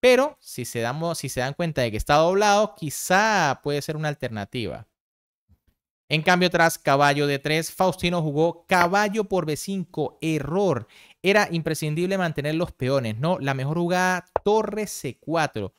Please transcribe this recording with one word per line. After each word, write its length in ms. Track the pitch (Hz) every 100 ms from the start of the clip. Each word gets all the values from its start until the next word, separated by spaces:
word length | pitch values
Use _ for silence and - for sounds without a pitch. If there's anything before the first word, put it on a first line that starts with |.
pero 360 | 247 247 285 285
si 280 | - - 120
se 140 | 120
damos, 360 | 117 143 165 160
si 120 | 139
se 100 | 131
dan 140 | 127
cuenta 260 | 143 170 151
de 100 | 120
que 60 | 107
está 200 | - 147
doblado, 580 | 160 196 214 202 208 -
quizá 840 | 151 - - 185 214 208 156 131
puede 160 | 147 143
ser 160 | 135 151
una 120 | 156
alternativa. 800 | 143 120 110 101 127 101 58 107 _ _ _ _ _ _ _ _ _ _ _ _
En 100 | 156
cambio, 300 | 160 180 180
tras 280 | 170 165 -
caballo 480 | - 139 143 143 143
D 120 | 139
tres, 340 | 147 156 160
Faustino 480 | - 190 - 175 175
jugó 460 | 156 143 170 165 _
caballo 580 | 185 175 196 208 214
por 220 | 196 185 156
B 100 | 147
cinco. 600 | - 196 170 - 143 _
Error. 680 | 160 156 139 175 202 127 107 - - _
Era 260 | 180 208 196
imprescindible 680 | 165 160 156 156 151 180 190
mantener 360 | 175 151 143
los 180 | 156 170
peones, 460 | - 127 139 117 110
¿no? 200 | 156 185
La 140 | 139
mejor 240 | 135 135 165
jugada, 480 | 175 180 185 185 - -
torre 420 | - 220 214 208 208
C 320 | - 139 -
cuatro, 540 | - 165 147 110 98